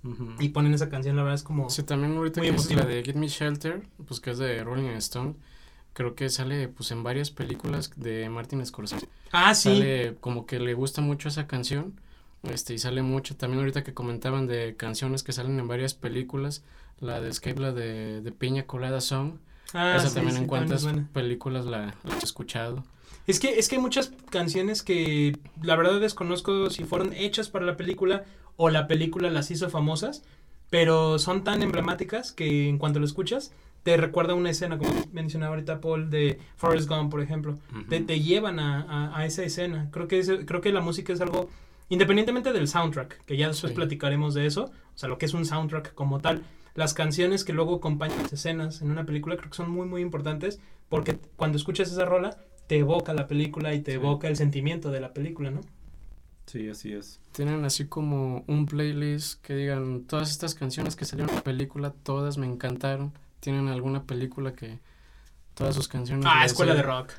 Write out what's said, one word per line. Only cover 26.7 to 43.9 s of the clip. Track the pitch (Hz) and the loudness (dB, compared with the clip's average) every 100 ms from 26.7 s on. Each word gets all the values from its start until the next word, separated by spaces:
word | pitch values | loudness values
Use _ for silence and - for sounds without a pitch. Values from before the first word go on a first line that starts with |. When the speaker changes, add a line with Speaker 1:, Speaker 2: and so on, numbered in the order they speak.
Speaker 2:
si | - | -2
fueron | 160 180 190 | -4 -2 -2
hechas | - 202 220 208 | -2 -2 -2 -2
para | 196 | -2
la | 175 175 | -2 -2
película | 175 - 190 196 196 - - - | -4 2 2 2 -2 -20 -20 2
o | 165 | 4
la | 156 147 | 4 4
película | 160 160 180 180 | 2 2 0 0
las | 156 147 | 0 -2
hizo | 165 175 | -2 -2
famosas, | 156 151 156 226 294 - - - - - | 0 0 0 -4 -6 -16 -20 -20 -20 0
pero | 170 160 160 160 156 | 4 6 6 4 2
son | 180 185 | 2 2
tan | 196 208 | 2 2
emblemáticas | 202 170 175 180 - 220 247 | 2 2 0 -2 -2 -4 -6
que | - 156 147 143 | -2 2 2 2
en | 143 | 2
cuanto | 151 147 | 2 2
lo | 147 | 0
escuchas, | 147 - 262 - - - - | 0 -2 -2 -4 -18 -20 -4
te | 175 165 | 4 6
recuerda | 160 170 165 | 6 2 2
una | 175 175 | 2 2
escena, | 151 175 156 | 0 -2 0
como | - 170 151 | 0 0 -2
mencionaba | 165 156 160 156 | -6 -4 -2 -2
ahorita | 156 151 151 | -2 -4 -4
Paul, | 160 160 156 | 0 0 0
de | 151 143 135 - - | 4 4 2 -10 0
Forrest | 165 160 151 | 2 4 2
Gump, | 156 147 | 0 0
por | 147 | -2
ejemplo. | 147 156 151 147 - | -2 -2 -4 -6 -8
Speaker 1:
Ujú. | 110 101 | -12 -2
Speaker 2:
Te, | 160 | -2
te | - 160 | 0 0
llevan | 151 196 214 165 | 4 4 4 0
a, | 147 143 | 0 0
a, | 147 147 151 156 | -2 -4 -2 -2
a | 160 | -2
esa | 170 | -2
escena. | 175 - 180 160 147 | -4 -2 -2 -2 -4
Creo | 170 170 | -4 2
que | 185 | 2
ese, | 185 190 147 | 4 0 0
creo | 175 | 0
que | 202 | 4
la | 196 | 2
música | 170 180 185 | 2 -2 -2
es | 180 | -2
algo, | 175 180 180 - - - - | 0 0 -2 -10 -20 -20 -2
independientemente | 180 190 202 220 247 262 | 4 6 6 4 2 2
del | 220 143 | 2 2
soundtrack, | 175 165 139 123 - | 2 0 -2 -8 -14
que | - 139 | -4 0
ya | 156 | 2
después | 151 156 | 0 -2
Speaker 3:
Sí. | 120 | -2
Speaker 2:
platicaremos | 160 | -2